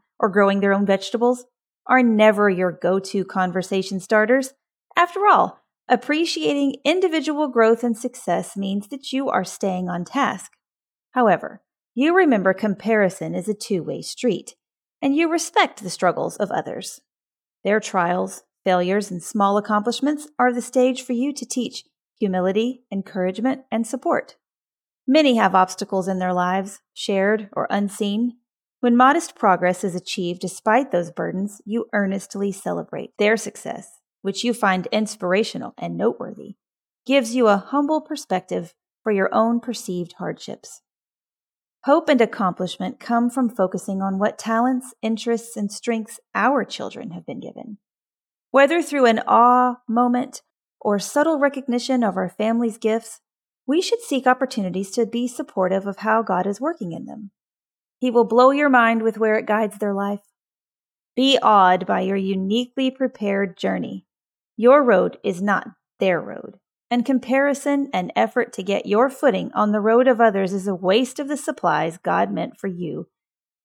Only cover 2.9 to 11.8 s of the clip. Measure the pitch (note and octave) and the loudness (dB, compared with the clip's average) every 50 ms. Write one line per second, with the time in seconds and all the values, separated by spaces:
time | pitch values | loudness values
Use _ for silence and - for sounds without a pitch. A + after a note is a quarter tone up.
2.9 | F#3 G3 F#3+ - - G3+ F3+ F#3+ - F#3+ F#3 F#3 F3 F#3+ F3 - G3 F#3+ F#3 F#3 | 0 0 -2 -2 -4 -4 -4 -4 -2 -2 -2 -2 -2 -4 -4 -2 -2 -2 -2 -2
3.9 | G3+ F#3+ F3 - A3+ G#3+ G#3+ G#3+ B3 C4+ C4 C4 - _ _ _ _ _ _ _ | -6 -8 -2 2 2 2 4 4 4 2 2 -2 -8 _ _ _ _ _ _ _
4.9 | - - F4 F4 - G4 G4+ G#4 F4+ G3 - F#3 - _ _ _ _ _ _ - | 0 0 0 0 0 0 4 4 6 6 4 2 -2 _ _ _ _ _ _ 0
5.9 | - A#3 - - D4 D#4 E4+ E4 - F4 D#4 D4 C#4+ C#4+ C#4+ C#4 C#4 - - C#4 | 0 0 0 0 -2 0 0 -2 -2 -2 -2 -2 0 0 0 -2 -2 -2 -2 0
6.9 | E4 F#4 F#4 F#4 D#4+ D#4+ C4 D4+ D4+ C#4+ D4+ C#4 B3 A#3 A3+ A3 A#3 A3+ B3 A#3+ | 0 2 0 0 0 0 -2 -2 -2 -2 -2 -2 2 2 4 4 4 2 0 -4
7.9 | A3+ G#3+ - B3 A#3+ - - - F3 F#3 F3+ - - G3 G3 G3 G3 G3+ G3+ - | -4 -4 -6 -10 -10 -8 -6 -4 -2 -2 -4 -6 -8 -8 -6 -4 -4 -6 -6 -8
8.9 | - C4+ - - - C4 C#4 C4 - F#3+ F#3 - - - - G3 F#3 F3+ F#3 F3+ | -12 -14 -10 -6 -6 -6 -4 -2 -2 -2 -4 -4 -8 -6 -6 -4 -4 -4 -6 -6
9.9 | F3 F3 F3 - - C4+ C4+ G#3+ - F#3+ - - _ _ _ _ _ _ _ _ | -6 -6 -8 -6 -4 -4 -2 -2 -4 -8 -12 -20 _ _ _ _ _ _ _ _
10.9 | _ _ _ _ - B3 B3 G#3+ F3+ D3+ - - - - _ _ _ _ | _ _ _ _ -2 2 4 4 2 2 0 -8 -14 -14 _ _ _ _